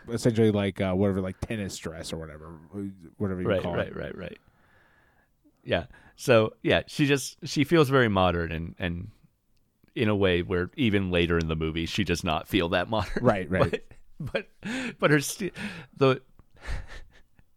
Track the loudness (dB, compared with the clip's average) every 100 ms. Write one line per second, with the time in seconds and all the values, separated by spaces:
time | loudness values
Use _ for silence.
0 | -8 0 2 6 4 4 0 0 0 2
1 | 2 2 -4 -8 -8 -6 -6 -8 -10 -10
2 | -10 -10 -12 -16 -18 -18 -14 -10 -10 -12
3 | -18 -6 -4 -2 0 0 -2 -4 -6 -8
4 | -10 -10 -12 -14 _ _ _ _ _ _
5 | _ _ _ _ _ _ -4 -4 -4 -16
6 | -20 -8 4 4 4 -2 0 0 0 0
7 | 2 2 -2 -10 -6 -2 2 4 6 4
8 | 4 4 2 2 -4 -6 -8 -6 -6 -6
9 | -10 -16 _ _ _ _ _ _ _ -2
10 | 0 4 4 2 0 -2 -2 0 2 2
11 | 2 2 4 2 0 -2 -2 -2 -4 -2
12 | 0 0 0 -2 0 0 2 0 0 -2
13 | -2 0 2 2 0 0 0 -2 -10 -20
14 | -20 -12 -6 -6 -8 _ -8 -8 -8 -2
15 | 2 2 0 -6 -8 -8 -12 -12 -12 2
16 | 2 2 _ -20 -20 -16 -8 -6 -6 -14
17 | -18 -20 -20 _ _